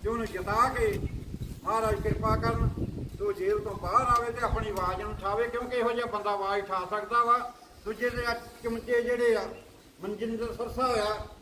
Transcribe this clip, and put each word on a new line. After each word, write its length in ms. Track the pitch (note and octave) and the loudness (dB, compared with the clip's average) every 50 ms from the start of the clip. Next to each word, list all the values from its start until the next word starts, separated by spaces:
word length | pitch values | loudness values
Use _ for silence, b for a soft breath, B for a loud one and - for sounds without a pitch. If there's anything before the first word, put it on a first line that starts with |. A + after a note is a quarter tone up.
| - | -2
ਤੇ 60 | G3+ | -2
ਉਹਨੂੰ 160 | A3+ A#3 A3+ | -2 -2 -2
ਜਿਤਾ 440 | G3+ F#3+ F#3 F3+ G3 G#3 A3+ B3 C4 | -4 -4 -6 -4 0 4 4 4 4
ਕੇ 300 | C4 B3 A3+ G#3+ G3 - C#3 - - - - - - - - - - - - | 4 2 2 2 2 0 -2 -4 -4 -6 -8 -8 -8 -8 -8 -8 -10 -8 -2
ਮਹਾਰਾਜ 380 | F3+ G#3+ A3+ A3 A3 G#3+ G3+ | 0 0 2 4 2 2 2
ਕਿਰਪਾ 340 | G#3 G#3+ - G#3 A3 A3 A3 | 2 0 0 2 2 2 2
ਕਰਨ 340 | G#3+ A3+ A3+ A3+ A3+ A3 - - - - - - - - - - - | 2 2 2 2 4 2 2 2 0 -4 -4 -4 -6 -8 -8 -6 -4
ਤੇ 60 | G3+ | -2
ਉਹ 80 | - G4 | -2 -2
ਜੇਲ੍ਹ 260 | - F#3 G3 - - | 0 0 0 2 0
ਤੋਂ 160 | - G#3+ G3 | 0 -4 -6
ਬਾਹਰ 440 | F3 - F3 F#3+ B3 C4 - B3 A#3 | -4 -4 2 4 4 4 6 4 4
ਆਵੇ 120 | A#3+ A#3 | 2 0
ਤੇ 100 | A#3 B3 | -2 -2
ਆਪਣੀ 280 | A#3+ G#3+ G3+ A3 A3 G#3+ | 0 0 0 0 0 -2
ਆਵਾਜ਼ 320 | G3 F#3+ F#3 F3+ F#3 F#3 | -2 0 0 0 0 -2
ਨੂੰ 100 | G#3 G#3+ | -4 -6
ਉਠਾਵੇ, 360 | G#3+ - F#3+ G3 G3+ A3 A#3 A#3 | -6 -4 -2 -2 0 0 0 0
ਕਿਉਂਕਿ 300 | A#3+ A#3+ A#3+ - B3 B3 | 0 -4 -4 -2 -2 0
ਇਹੋ 140 | A3+ A#3+ | 2 2
ਜਿਹਾ 140 | A#3 A#3+ A#3+ | 2 0 -2
ਬੰਦਾ 260 | A3+ - G#3 G3+ G#3 | -2 -4 -2 0 0
ਆਵਾਜ਼ 320 | G3+ G3+ G3 G3 G3+ G3+ G3 | 0 0 0 0 0 0 0
ਉਠਾ 240 | F#3+ F#3+ F#3+ F3+ - | 0 -2 -2 -2 -2
ਸਕਦਾ 340 | G#3 G#3+ G#3 G3+ A#3 A#3+ A#3+ | -4 -4 -2 2 2 4 6
ਵਾ। 300 | A#3 A#3+ A#3+ - - - - - - - - - | 6 4 4 2 -2 -8 -12 -20 -20 -20 -12 -8
ਦੂਜੇ 240 | G3+ A3 - A#3+ B3 | -8 -4 0 0 0
ਦੇ 160 | A#3+ A#3+ A#3+ | 0 0 -2
ਆ 80 | A#3+ A#3 A#3 - - - - - | -2 -2 -2 -6 -12 -16 -6 -4
ਚਮਚੇ 380 | A#3 A3+ A3+ A3 A3+ B3 A#3 | -4 -4 -4 -2 2 2 2
ਜਿਹੜੇ 340 | A#3 A#3+ B3 A#3 A#3+ A#3+ A3+ | 4 2 2 4 4 4 4
ਆ, 80 | G#3 F#3+ - - - - - - - - - - - | 4 2 -2 -8 -12 -16 -20 -20 -20 -20 -20 -18 -10
ਮਨਜਿੰਦਰ 520 | E3 G3 G#3 F#3+ A3 A3+ A3+ A3 A#3 A3+ A#3 | -6 -6 -4 -4 -4 -4 -2 -4 -4 -4 -4
ਸਰਸਾ 300 | - A#3+ A3+ A3 A#3+ B3+ | -4 -6 -4 0 0 2
ਆ 420 | B3+ A#3+ A3 G#3 G#3 G#3+ G#3 G#3+ - - - | 2 2 2 2 0 0 -2 -4 -10 -12 -18